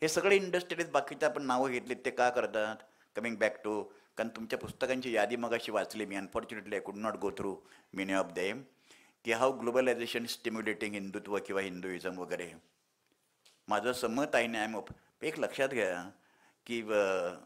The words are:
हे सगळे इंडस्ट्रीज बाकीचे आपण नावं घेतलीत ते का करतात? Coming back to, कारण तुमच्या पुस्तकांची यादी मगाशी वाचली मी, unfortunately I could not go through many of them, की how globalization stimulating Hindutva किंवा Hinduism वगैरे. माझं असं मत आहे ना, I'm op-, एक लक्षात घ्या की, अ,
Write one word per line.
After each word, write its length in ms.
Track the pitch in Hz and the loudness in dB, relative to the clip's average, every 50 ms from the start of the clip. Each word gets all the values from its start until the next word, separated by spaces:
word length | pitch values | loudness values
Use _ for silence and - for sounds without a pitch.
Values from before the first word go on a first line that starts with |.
हे 60 | 156 160 | 0 2
सगळे 280 | 156 175 165 196 202 | 2 4 6 6 6
इंडस्ट्रीज 540 | 196 190 180 170 180 175 - 170 160 170 160 | 6 4 2 0 0 0 0 -2 -4 -2 2
बाकीचे 360 | 147 143 139 - 151 139 156 | 2 2 2 0 0 0 2
आपण 160 | 151 - 143 | 2 2 0
नावं 280 | 143 131 123 127 131 135 | 0 2 2 2 2 2
घेतलीत 260 | 123 123 104 120 123 - - | 0 -2 -2 -4 -6 -4 -2
ते 60 | 131 | -2
का 200 | - - 123 123 | 2 4 4 4
करतात? 460 | 123 123 110 101 98 110 107 110 110 - - - _ _ _ _ - 107 | 4 4 2 2 0 0 0 -2 -2 -6 -12 -20 _ _ _ _ -6 -4
Coming 200 | 110 117 113 101 | -4 -2 0 2
back 160 | 110 107 107 - - | 2 2 2 0 -2
to, 160 | 107 107 104 98 - - - - _ _ | -2 -2 -2 -2 -6 -10 -20 -20 _ _
कारण 120 | - 110 117 | -4 -4 -4
तुमच्या 300 | 117 117 113 107 123 - | -4 -8 -6 -6 -6 -4
पुस्तकांची 540 | - 107 - - 135 123 131 131 123 127 | -6 -8 -6 -2 0 0 0 0 -2 0
यादी 240 | 113 107 104 104 120 | 2 2 2 2 0
मगाशी 360 | 117 117 113 113 113 - - | -2 -2 0 -2 -2 -2 0
वाचली 340 | 107 101 92 - - 107 107 | 0 0 0 -2 -4 -6 -6
मी, 100 | 98 98 | -4 -4
unfortunately 580 | 98 95 87 - 113 110 - 113 107 95 104 104 | -6 -6 -4 -6 -6 -6 -6 -8 -10 -6 -4 -4
I 60 | 95 - 98 | -4 -4 -6
could 140 | 98 101 110 | -6 -4 -4
not 80 | 110 104 | -4 -2
go 140 | 90 98 98 | -2 -2 -2
through 260 | 95 - 101 98 92 - - - - - _ _ - 92 | -2 -2 -4 -4 -4 -6 -10 -18 -20 -20 _ _ -6 -4
many 200 | 98 95 95 95 | -2 2 2 2
of 40 | 92 87 85 | 2 0 0
them, 220 | 90 90 98 110 131 135 - _ _ _ - - - - _ _ _ - | -2 0 0 -2 -4 -8 -16 _ _ _ -20 -20 -20 -20 _ _ _ -2
की 80 | 113 | 0
how 180 | 113 113 127 135 135 117 | 2 4 4 4 4 2
globalization 640 | 113 117 117 131 127 127 120 120 120 117 - 120 | 0 2 4 4 4 4 4 2 0 -2 -2 -2
stimulating 720 | 117 117 - - - 117 110 110 110 107 104 104 110 104 | -2 -4 -6 -6 -4 -4 -4 -2 -2 -2 -2 -2 -2 -4
Hindutva 460 | 104 104 98 95 95 104 87 95 101 98 95 | -4 -4 -6 -6 -8 -8 -4 -2 -2 -2 -2
किंवा 160 | - 101 98 | 0 -2 -2
Hinduism 560 | 98 98 90 90 90 95 92 87 92 92 92 92 | -2 -2 -4 -6 -6 -6 -6 -4 -4 -6 -6 -6
वगैरे. 340 | 90 80 90 87 87 85 80 82 - _ _ _ _ _ _ _ _ _ _ _ _ _ _ _ _ _ _ _ _ - | -6 -6 -6 -6 -6 -8 -12 -16 -20 _ _ _ _ _ _ _ _ _ _ _ _ _ _ _ _ _ _ _ _ 0
माझं 220 | 107 104 104 123 | 0 2 2 2
असं 200 | 123 123 127 113 | 2 2 0 0
मत 240 | 113 131 147 147 143 | 0 0 2 4 4
आहे 120 | 127 117 | 4 4
ना, 200 | 117 113 110 107 | 2 2 0 -2
I'm 80 | 110 113 | -2 -2
op-, 180 | 104 - - - - _ _ _ _ | -4 -8 -8 -12 -18 _ _ _ _
एक 160 | - 156 156 160 | -6 -4 -2 -2
लक्षात 300 | 120 98 - - 135 135 | -2 -2 0 0 0 0
घ्या 420 | 139 117 101 92 90 87 87 95 98 _ _ _ _ _ _ _ _ _ - | 2 2 0 0 0 -2 -6 -10 -14 _ _ _ _ _ _ _ _ _ -10
की, 160 | - 120 117 | -6 -6 -4
अ, 520 | 110 107 110 104 101 95 95 92 87 87 90 - - | -2 2 4 4 4 4 4 2 0 -2 -4 -6 -12